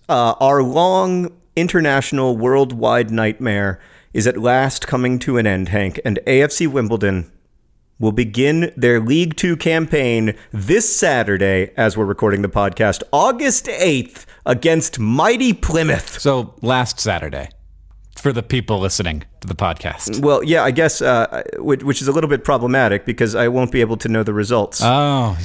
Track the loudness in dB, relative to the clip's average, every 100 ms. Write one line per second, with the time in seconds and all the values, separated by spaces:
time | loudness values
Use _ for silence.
0 | -2 0 2 2 2 4 2 2 2 2
1 | 0 -2 -4 -10 _ -4 0 0 2 0
2 | 0 0 0 0 2 2 2 0 0 2
3 | 0 0 0 -2 -2 0 -2 -4 -12 -20
4 | _ 0 0 0 2 2 2 -2 -4 -2
5 | 0 -2 0 0 0 0 -2 -2 -2 -4
6 | -4 -4 2 2 2 0 -2 0 -2 0
7 | 0 -2 -6 _ _ _ _ _ _ _
8 | -2 0 -2 0 2 2 -2 0 2 2
9 | 2 0 0 -2 -2 0 0 0 0 0
10 | 0 0 0 -4 -10 -8 0 0 2 0
11 | 0 0 0 0 2 2 0 0 0 0
12 | -2 0 0 0 0 0 0 2 0 0
13 | -2 2 2 0 -2 -2 -4 0 0 0
14 | -4 -14 -20 -10 -4 0 2 2 0 -4
15 | 0 2 2 2 0 0 0 0 0 -2
16 | -4 -4 0 0 -2 -6 0 0 0 -4
17 | -4 -4 -6 -10 -12 -16 -20 -20 -20 -20
18 | -20 -4 -2 -2 -2 -4 -2 -2 -2 -2
19 | -4 -6 -10 -14 -10 -4 -4 -4 -8 -8
20 | -8 -2 2 2 2 2 2 2 0 2
21 | 0 2 0 -4 -8 -6 -2 0 0 -2
22 | 0 0 0 0 0 0 2 2 2 0
23 | -2 -2 0 2 2 2 0 0 0 0
24 | -2 0 0 -2 0 0 0 0 0 2
25 | 2 0 0 -2